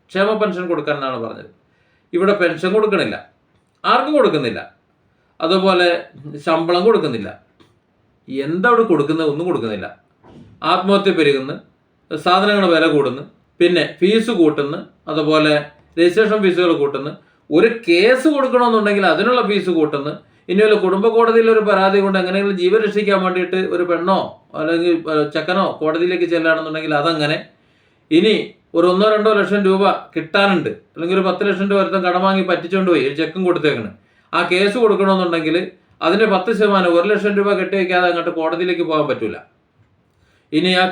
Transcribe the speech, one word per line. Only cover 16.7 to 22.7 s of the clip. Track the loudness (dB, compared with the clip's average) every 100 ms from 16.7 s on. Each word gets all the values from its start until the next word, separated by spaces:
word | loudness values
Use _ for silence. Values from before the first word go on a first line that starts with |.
| 2
കൂട്ടുന്നു. | -2 -4 -8 -12 _ _ -2 2
ഒരു | 2 2 0
കേസ് | 4 4 4 2 2
കൊടുക്കണമെന്നുണ്ടെങ്കിൽ | 2 2 2 2 2 2 2
അതിനുള്ള | 2 2 0 0
ഫീസ് | -2 0 0
കൂട്ടുന്നു. | 0 -2 -8 -12 _ _ -4
ഇനി | 2
വല്ല | 4 4
കുടുംബ | 2 2 2 4
കോടതിയിൽ | 4 4 4
ഒരു | 4 4
പരാതി | 2 4 2
കൊണ്ട് | 2 0
എങ്ങനെയെങ്കിലും | 0 -2 -2 0
ജീവൻ | 2